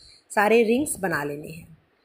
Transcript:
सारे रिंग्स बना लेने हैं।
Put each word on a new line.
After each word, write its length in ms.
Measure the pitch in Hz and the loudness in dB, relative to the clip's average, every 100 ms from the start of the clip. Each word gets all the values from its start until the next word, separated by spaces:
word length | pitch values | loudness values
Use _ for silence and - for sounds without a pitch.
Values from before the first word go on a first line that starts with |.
| - - - | -20 -20 -6
सारे 300 | 214 208 233 220 | 0 4 4 4
रिंग्स 340 | 247 302 - | 2 0 -4
बना 240 | 190 151 | -4 -4
लेने 240 | 143 147 156 | -4 -8 -12
हैं। 180 | 165 - - _ _ | -16 -20 -20 _ _